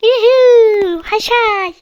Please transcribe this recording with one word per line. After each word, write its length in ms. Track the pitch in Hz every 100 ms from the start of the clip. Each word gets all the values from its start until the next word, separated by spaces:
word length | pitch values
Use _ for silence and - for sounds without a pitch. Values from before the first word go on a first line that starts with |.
Yuhuu, 1000 | 440 508 453 523 508 480 453 415 392 349
haşay. 720 | 330 427 - 480 453 415 381 339